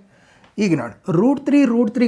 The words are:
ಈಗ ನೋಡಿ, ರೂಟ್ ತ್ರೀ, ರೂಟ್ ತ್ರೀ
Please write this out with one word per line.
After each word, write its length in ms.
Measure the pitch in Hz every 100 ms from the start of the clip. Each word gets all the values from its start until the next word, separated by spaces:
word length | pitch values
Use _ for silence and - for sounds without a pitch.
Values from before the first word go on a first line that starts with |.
| _ _ _ _ _ -
ಈಗ 80 | 208 151
ನೋಡಿ, 140 | 117 - - 165
ರೂಟ್ 220 | 240 277 -
ತ್ರೀ, 120 | 285 262
ರೂಟ್ 180 | 233 226
ತ್ರೀ 100 | 254